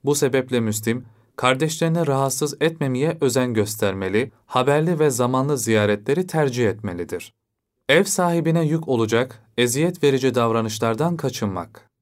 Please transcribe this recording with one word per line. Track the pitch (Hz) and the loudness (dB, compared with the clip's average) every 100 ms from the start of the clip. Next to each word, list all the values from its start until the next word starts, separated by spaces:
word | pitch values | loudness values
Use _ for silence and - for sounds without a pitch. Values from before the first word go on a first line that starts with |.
Bu | 139 | 0
sebeple | 143 139 131 131 123 | 2 2 0 0 0
Müslim, | 110 104 113 123 - _ _ - | 0 -2 -2 -4 -6 _ _ -2
kardeşlerini | 127 131 156 160 165 165 147 | 0 2 -2 -2 -2 0 0
rahatsız | 135 139 135 147 147 | 0 0 -2 -4 -2
etmemeye | 156 160 139 127 156 165 | -2 -2 -4 0 -2 0
özen | 139 123 123 | 0 0 0
göstermeli, | 110 104 - 101 95 95 104 135 _ _ | 0 -2 -2 -2 -2 -2 -2 -2 _ _
haberli | 127 127 147 165 160 | 0 2 2 2 2
ve | 151 | 2
zamanlı | 120 123 131 135 139 | 2 0 0 0 -2
ziyaretleri | 113 110 104 104 104 147 185 | 2 2 2 0 0 -2 0
tercih | 160 143 120 110 | 0 0 2 0
etmelidir. | 107 104 87 85 87 - _ _ _ _ _ - | 0 -8 -8 -8 -10 -12 _ _ _ _ _ 2
Ev | 151 | 2
sahibine | 196 - 175 170 165 165 156 | 2 0 0 0 0 0 0
yük | 160 160 | -2 0
olacak, | 123 110 117 131 - _ - | 0 2 0 0 -8 _ -2
eziyet | 120 131 170 180 | 0 2 -2 2
verici | 147 135 131 | 2 2 2
davranışlardan | 120 117 113 110 110 117 110 165 170 | 2 2 0 -2 -2 -2 0 -2 -2
kaçınmak. | 135 - 107 90 82 - _ _ | -4 -4 -4 -6 -10 -18 _ _